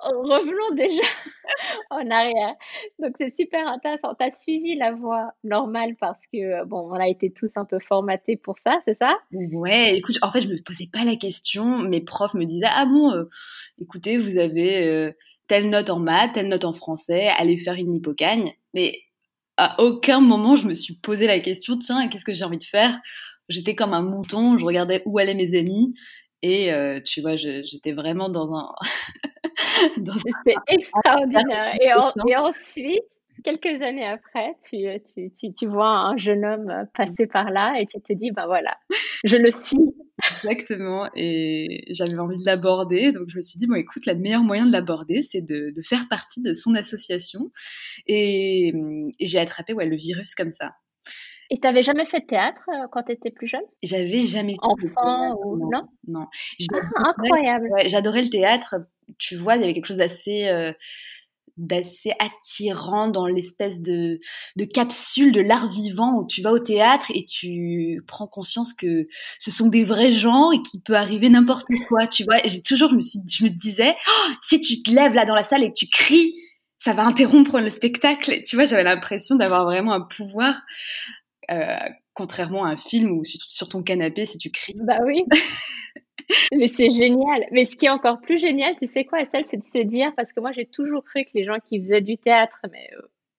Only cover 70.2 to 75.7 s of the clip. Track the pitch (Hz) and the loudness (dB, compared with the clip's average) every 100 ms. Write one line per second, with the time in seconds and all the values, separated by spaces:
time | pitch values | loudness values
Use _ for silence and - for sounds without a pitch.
70.2 | 233 254 320 311 - 185 - 214 202 208 | 4 6 6 4 0 -10 0 2 2 2
71.2 | 247 240 247 254 - 240 - 226 226 - | 6 8 6 4 0 -4 0 0 2 0
72.2 | 202 226 220 180 - 262 302 233 - 202 | 2 4 2 -2 0 4 6 4 2 -6
73.2 | 180 - 220 170 214 208 247 339 - 440 | -6 0 0 0 -4 0 2 2 2 2
74.2 | 370 240 - 320 - 233 214 247 285 233 | 0 -2 4 4 4 0 4 6 6 6
75.2 | 214 214 202 277 226 | 4 2 4 2 2